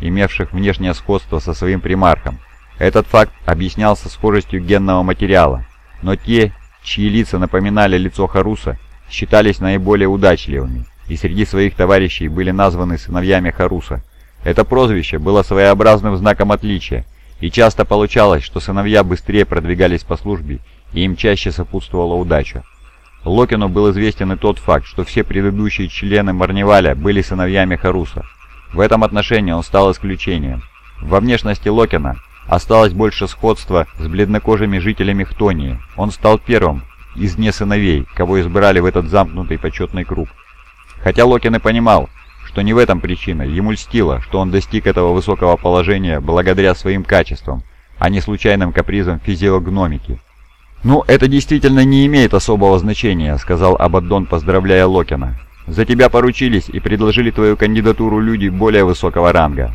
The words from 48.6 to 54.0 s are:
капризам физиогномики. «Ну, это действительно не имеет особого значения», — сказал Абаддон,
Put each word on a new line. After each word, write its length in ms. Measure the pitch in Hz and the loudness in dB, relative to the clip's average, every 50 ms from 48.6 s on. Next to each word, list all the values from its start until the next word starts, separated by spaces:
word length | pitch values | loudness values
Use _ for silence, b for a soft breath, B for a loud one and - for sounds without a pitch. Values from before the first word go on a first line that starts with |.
| 95 87 82 | 0 -2 -2
капризам 460 | - 82 - 95 101 95 87 85 82 | -2 -2 -2 -2 -2 -2 -2 -4 -4
физиогномики. 1040 | - - 98 82 92 98 95 92 87 90 92 98 92 82 73 69 - - 62 - - _ _ _ - _ _ _ _ _ - - - | -4 -6 -4 0 0 2 2 0 0 -2 -2 -2 -2 -2 -4 -6 -8 -10 -12 -12 -12 _ _ _ -20 _ _ _ _ _ -14 -4 0
«Ну, 180 | 113 135 151 - - | 2 2 2 4 4
это 180 | 123 139 131 | 4 4 4
действительно 580 | 131 135 139 135 - 156 147 135 135 135 135 131 | 2 2 0 0 0 0 2 2 4 4 6 4
не 220 | 135 135 135 139 | 6 6 4 4
имеет 260 | 143 147 143 127 104 - | 4 4 4 4 4 2
особого 460 | 98 - - 113 104 101 98 95 92 | 2 2 2 2 4 4 4 4 4
значения», — 580 | 87 104 107 - - 113 95 85 80 76 73 69 | 2 0 -4 -2 -2 -2 -2 0 -2 -2 -2 -4
сказал 380 | - - 92 85 92 92 92 | -2 -2 -2 2 2 2 2
Абаддон, 500 | - - 90 85 95 | 4 2 2 2 0